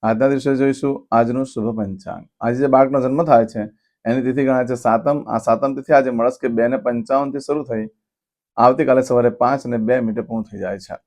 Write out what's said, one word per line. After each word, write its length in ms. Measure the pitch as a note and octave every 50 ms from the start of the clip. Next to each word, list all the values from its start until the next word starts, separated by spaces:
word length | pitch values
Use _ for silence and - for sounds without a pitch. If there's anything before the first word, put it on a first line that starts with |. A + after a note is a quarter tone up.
| -
આજના 260 | A2 A2+ A2 B2+ C#3
દિવસે 220 | C#3 C3+ C3+ D3 C#3
જોઈશું 380 | C3 C3+ C#3 C3+ C3+ - C#3+ C#3 C3+ - _
આજનું 340 | - A#2 A#2 A#2 A#2+ B2+ C3+
શુભ 260 | C3 - - G#2+ A#2 A2+ A2
પંચાંગ. 500 | G#2+ G2 F#2+ F#2+ - F2+ F2 E2+ - _ _ _
આજે 160 | - A#2 A#2+ B2+
જે 100 | C#3 C#3+
બાળકનો 340 | C3 C3 C3+ C3+ C3+ C#3
જન્મ 220 | B2 C3 C3+ D3 E3+
થાય 220 | D#3+ C#3+ A#2 A2+
છે 160 | A2 - A#2 G#2 A2 _ _ _ _ _ _ _
એની 160 | A2+ A#2 C3
તિથિ 200 | B2 B2+ C3 C#3 C#3
ગણાય 220 | C3 C3 B2+ B2+
છે 100 | A#2 B2+
સાતમ. 420 | B2 - A#2+ A2 A#2 A2 C#3+ C#3+ D3 - -
આ 100 | A#2 A2+
સાતમ 340 | - - A2+ A2 - C3+ C#3
તિથિ 180 | C3+ C3+ - D#3
આજે 180 | C#3 C3+ B2+
મળસ્કે 360 | B2 A#2 A#2 B2 B2+ - - B2+
બે 200 | A#2 A2+ A#2 B2
ને 100 | B2+ B2+
પંચાવન 540 | - B2 A#2+ A#2+ A2+ - C3+ C3+ C#3+ C#3
થી 80 | C3 C#3+
શરૂ 240 | C3+ - D3 D3+ C#3+
થઈ 260 | B2+ A#2+ A2 G#2+ A2 _ _ _ _ _ _ _ _ _ _ _ _ _ -
આવતીકાલે 440 | A#2 B2 C3 C#3+ D#3 C3 C3 C3
સવારે 280 | B2+ - B2+ A#2+ A#2+ A#2+
પાંચ 320 | A2+ - A#2+ A#2+ C3+ C3+ -
ને 120 | B2 A#2+ A#2
બે 180 | A2 A2 B2 C3
મિનિટે 220 | A#2+ A2 G#2+ A2+
પૂર્ણ 220 | A2+ - A2+ A2+ G#2+
થઈ 160 | - - G2+
જાય 180 | F#2+ F#2 G2 G2
છે. 180 | F#2+ - F2 - _